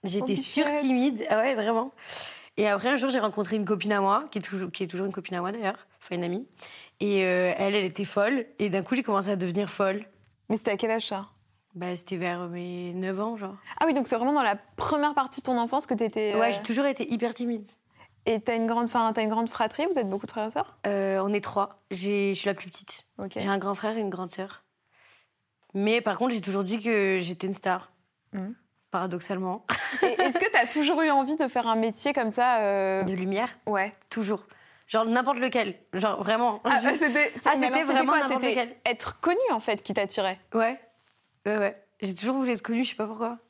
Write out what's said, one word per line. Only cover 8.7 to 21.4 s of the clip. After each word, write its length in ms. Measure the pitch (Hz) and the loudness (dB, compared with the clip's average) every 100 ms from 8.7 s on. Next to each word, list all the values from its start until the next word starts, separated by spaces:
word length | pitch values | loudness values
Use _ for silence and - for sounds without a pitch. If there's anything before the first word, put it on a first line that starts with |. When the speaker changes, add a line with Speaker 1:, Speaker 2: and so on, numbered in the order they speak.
| 185 | 0
Speaker 1:
coup, 140 | 180 247 | 0 -2
j'ai 80 | |
commencé 260 | 233 196 190 | 2 0 2
à 60 | 196 | -2
devenir 340 | 180 175 202 | 0 -2 -2
folle. 360 | - 196 202 214 _ _ _ _ | 0 0 0 -6 _ _ _ _
Speaker 2:
Mais 80 | 214 | -2
c'était 140 | 226 | 0
à 60 | 202 | 0
quel 140 | 226 | 0
âge, 160 | 226 220 | -2 -2
ça ? 200 | 196 208 _ _ _ _ | -8 -10 _ _ _ _
Speaker 1:
Bah, 200 | 185 180 180 | -10 -6 -6
c'était 200 | 175 185 | -6 -4
vers 320 | 180 175 175 | -2 -4 -6
mes 460 | 175 175 180 180 | -8 -8 -8 -6
neuf 260 | 180 185 190 | -4 -4 -2
ans, 160 | 214 226 | -4 -4
genre. 200 | 196 196 - - | -10 -12 -16 0
Speaker 2:
Ah 40 | 320 | 2
oui, 60 | |
donc 140 | 285 262 | 2 2
c'est 80 | 233 | 0
vraiment 160 | 247 | 2
dans 120 | 294 | 2
la 120 | 240 202 - - | 2 0 -6 -8
première 360 | - 302 294 294 | -2 0 2 0
partie 260 | 262 - | -2 -4
de 40 | - | -2
ton 120 | 247 | 0
enfance 280 | 233 262 - | 2 -2 0
que 80 | |
t'étais, 420 | 220 226 220 214 208 | 0 0 0 0 2
Speaker 1:
Ouais, 120 | 226 | 2
Speaker 2:
euh, 40 | |
Speaker 1:
j'ai 100 | 202 | 0
toujours 240 | 220 233 277 | -2 0 0
été 260 | 269 311 | 0 -4
hyper 220 | 233 233 | -2 -2
timide. 320 | 226 240 233 202 - _ _ - _ - | -2 -4 -4 -8 -20 _ _ -20 _ -2
Speaker 2:
Et 140 | 220 | 0
t'as 160 | 220 233 | 0 0
une 120 | 226 | 2
grande, 180 | 233 233 | 0 0
enfin, 260 | 240 226 | 2 2
t'as 100 | 220 | 2
une 60 | 220 | 0
grande 200 | 220 226 | 0 -2
fratrie ? 360 | - 220 - 330 | 0 -2 0 0
Vous 80 | 330 | 0
êtes 100 | 208 | 0
beaucoup 160 | 190 - | -2 -6
de 60 | |
frères 160 | - 214 | -6 -4
et 40 | |
sœurs ? 260 | - - - - | -4 -8 -6 -2
Speaker 1:
Euh, 320 | 202 196 190 196 | 0 0 0 2
on 80 | |
est 100 | 208 | 0